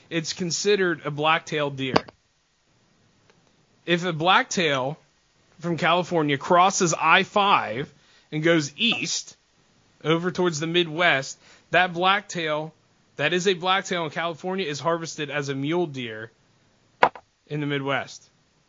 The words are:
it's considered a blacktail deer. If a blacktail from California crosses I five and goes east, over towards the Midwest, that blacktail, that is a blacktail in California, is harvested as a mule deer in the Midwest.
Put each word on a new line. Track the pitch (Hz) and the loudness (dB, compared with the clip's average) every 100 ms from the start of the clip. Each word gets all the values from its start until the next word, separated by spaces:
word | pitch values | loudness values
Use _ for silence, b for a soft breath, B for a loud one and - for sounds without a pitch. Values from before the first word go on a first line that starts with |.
| b | b
it's | 165 156 | -6 -4
considered | - 180 - 196 208 180 160 147 | -4 -4 -2 0 2 2 -2 -4
a | |
blacktail | 147 156 165 - 156 143 | -2 2 2 0 -4 -4
deer. | 139 131 117 - - _ _ _ _ _ _ _ _ _ _ _ _ _ _ _ _ - | -4 0 0 0 -20 _ _ _ _ _ _ _ _ _ _ _ _ _ _ _ _ -2
If | 170 180 | -2 -2
a | |
blacktail | 160 170 208 254 - 160 139 131 160 _ _ _ _ _ _ | -2 2 2 2 0 0 0 -2 -8 _ _ _ _ _ _
from | 165 160 | -6 0
California | 170 175 180 170 147 139 | 2 2 2 0 2 0
crosses | - 175 190 - 180 | 4 6 6 4 0
I | 180 160 180 | 2 4 4
five | 185 208 202 156 107 113 151 _ _ _ - | 4 2 4 2 0 -6 -10 _ _ _ -10
and | 156 | 0
goes | 160 170 143 - | 2 2 0 -2
east, | 226 - - - - - _ _ _ _ _ _ | 0 0 -4 -6 -8 -18 _ _ _ _ _ _
over | 147 165 180 | -2 0 0
towards | 170 180 147 | 0 0 -2
the | 165 | -2
Midwest, | 175 170 151 175 139 139 - b b b | 0 0 2 2 2 -2 -12 b b b
that | 165 180 | 2 2
blacktail, | 170 185 202 196 180 160 151 156 - _ _ _ - | 2 2 2 -2 -6 -4 -4 -6 -12 _ _ _ -4
that | 147 | 0
is | 180 180 | 0 0
a | |
blacktail | 180 180 190 - 180 156 | 0 0 0 0 -4 -4
in | |
California, | 175 170 160 185 190 160 | -4 -6 -6 -6 -6 -4
is | 143 | -4
harvested | 156 170 165 - 143 | -2 -2 -4 -8 -6
as | 143 139 | -4 -4
a | 135 | -4
mule | 143 170 170 | -2 -2 -2
deer | 135 120 110 113 _ _ _ _ _ _ - - - _ _ - | -6 -10 -10 -14 _ _ _ _ _ _ 0 0 0 _ _ -10
in | 147 | -6
the | 143 | -4
Midwest. | 143 139 131 101 - _ _ _ _ | -4 -4 -4 -6 -14 _ _ _ _